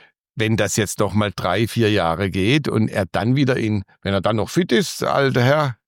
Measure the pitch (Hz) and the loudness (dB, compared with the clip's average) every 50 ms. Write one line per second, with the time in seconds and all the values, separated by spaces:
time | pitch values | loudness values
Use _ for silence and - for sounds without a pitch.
0 | - _ _ _ _ _ - - 110 113 113 98 104 95 - - 107 90 - - | -20 _ _ _ _ _ -6 -2 -2 0 2 2 0 0 0 0 -2 -2 0 -2
1 | 107 98 87 104 107 104 - - - 92 90 104 113 101 - 117 113 104 104 98 | -2 0 0 0 0 0 -2 -4 -4 -2 0 0 0 0 0 0 2 2 2 2
2 | 87 82 82 80 101 98 80 95 92 107 135 156 135 - 107 110 110 - - 110 | 2 0 0 0 -2 -2 0 0 0 2 2 0 0 0 0 0 0 0 -2 -2
3 | 98 85 - 92 95 113 127 143 143 127 127 101 110 107 107 104 95 _ _ _ | -4 -2 -2 -2 0 0 0 2 2 0 0 0 -2 -2 -2 -4 -6 _ _ _
4 | - 95 98 98 87 107 110 110 98 104 - 165 185 - - 226 180 - - - | -4 -2 -2 0 0 0 0 0 -2 -2 -2 -2 0 0 2 0 0 -2 -4 -6
5 | - - - 143 139 135 123 131 120 131 143 156 151 135 117 - _ | -4 -2 0 2 2 2 2 2 2 2 2 2 0 -2 -4 -8 _